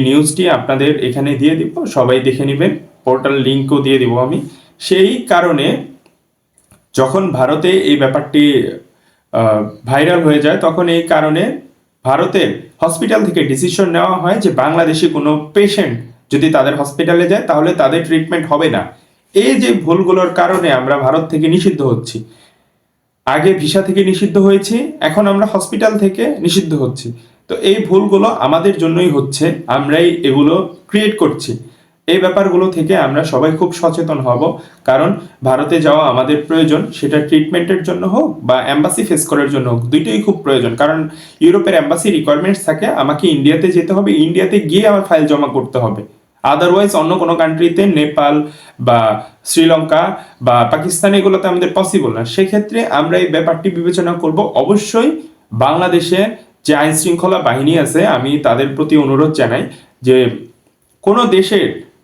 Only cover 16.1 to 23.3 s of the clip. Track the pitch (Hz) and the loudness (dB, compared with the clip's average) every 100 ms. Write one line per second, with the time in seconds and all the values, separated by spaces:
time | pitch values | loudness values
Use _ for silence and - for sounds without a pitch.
16.1 | - - 143 160 151 139 147 139 - 170 | -20 -4 0 2 2 0 -2 -4 -4 0
17.1 | 170 175 214 - 151 170 160 165 170 160 | 2 2 0 0 0 0 2 0 0 0
18.1 | 160 160 170 - 147 156 98 87 - _ | -2 -2 -4 -2 0 0 -2 -6 -14 _
19.1 | _ _ 196 247 262 - 190 160 180 180 | _ _ 0 2 2 2 0 0 0 2
20.1 | 185 175 180 175 185 170 131 131 143 - | 0 0 0 0 0 0 0 0 0 0
21.1 | 160 160 151 160 185 185 151 131 113 - | 0 -2 -2 2 2 2 0 -2 -2 -4
22.1 | 110 - _ _ _ _ _ _ _ _ | -12 -14 _ _ _ _ _ _ _ _
23.1 | _ 127 | _ -2